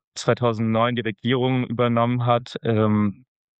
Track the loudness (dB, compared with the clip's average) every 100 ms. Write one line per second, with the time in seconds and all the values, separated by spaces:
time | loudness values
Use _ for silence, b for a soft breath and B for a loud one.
0 | _ -6 -2 0 0 0 0 0 0 0
1 | -4 -4 -2 0 0 0 -2 -2 0 2
2 | 0 0 0 0 -2 -8 -2 2 2 2
3 | 0 -4 _ _ _ _